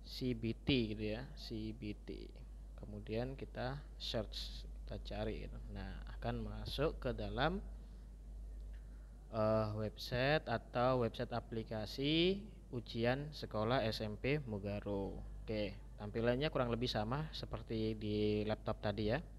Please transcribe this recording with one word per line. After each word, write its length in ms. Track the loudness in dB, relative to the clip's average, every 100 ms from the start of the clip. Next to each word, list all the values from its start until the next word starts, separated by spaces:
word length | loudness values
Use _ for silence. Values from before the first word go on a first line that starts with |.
| -8
C 260 | -4 -2
B 220 | 0 0
T 400 | 0 4 6 6
gitu 240 | 0 -2 -2
ya, 80 | -6
C 400 | -10 -6 -4 -4 -4
B 160 | -6 -6 -8
T. 240 | -10 -10 -12 -12 -12 -10 -10
Kemudian 560 | -8 -8 -2 -2 -2
kita 400 | -4 -6 -4 -2 -4 -8 -8
search, 640 | -2 0 0 -4 -6 -6 -8 -8 -6
kita 160 | -6
cari 480 | -4 -2 0 -2 -4
gitu. 80 | -6 -6
Nah, 240 | -6 -6 -6 -8
akan 320 | -4 -2 0 -2
masuk 560 | -4 -4 2 2 2
ke 80 | -2
dalam, 480 | 0 -2 2 2 2 -4 -8 -10 -12 -12 -12 -10 -8 -8 -8 -8 -8 -10 -10 -12 -12 -4
eh, 340 | 4 6 6 4
website 720 | 2 -2 -2 -2 2 4 4 4
atau 560 | -2 0 4 6 6
website 320 | 4 0 -2
aplikasi 1040 | -2 -2 -4 -2 -4 -2 0 4 6 6 4 -4 -12 -6
ujian 640 | -6 -4 4 4 4 0
sekolah 480 | -6 -2 2 4 6
S 240 | 4 2
M 160 | -2 0
P 240 | 2 2
Mugaru. 720 | 0 -2 0 -2 0 0 0 -4
Oke, 560 | -8 -8 -2 0 0 -2 -12 -10
tampilannya 560 | -4 2 4 4 2
kurang 160 | 2 2
lebih 160 | 2
sama 400 | 2 2 2 0 -2
seperti 640 | -4 -4 -6 -2 0 2 0
di 480 | 2 4 6 4
laptop 400 | 2 0 0 0
tadi 240 | 0 2 2
ya. 160 | 2 0